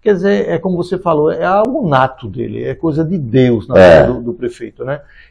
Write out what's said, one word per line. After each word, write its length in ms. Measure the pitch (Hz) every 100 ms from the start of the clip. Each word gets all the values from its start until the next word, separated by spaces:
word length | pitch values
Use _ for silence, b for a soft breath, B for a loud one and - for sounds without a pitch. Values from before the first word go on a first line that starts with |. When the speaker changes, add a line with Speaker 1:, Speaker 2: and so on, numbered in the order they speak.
Speaker 1:
Quer 140 | 220
dizer, 340 | 190 196 202 156
é 100 | 170
como 200 | 185 175
você 180 | 175 180
falou, 340 | 175 156 156
é 140 | 156
algo 420 | 175 196 226 302 190
nato 400 | 135 131 - 113
dele, 380 | 120 113 113
é 100 | 127
coisa 300 | 135 165 151
de 140 | 156 185
Deus 500 | 123 131 123 113 -
na 100 | 90
Speaker 2:
É. 220 | 90 78
Speaker 1:
vida 140 | 67
do, 80 | 64
do 100 | 120
prefeito, 500 | - 123 - 113 -
né? 200 | 123 143 b b b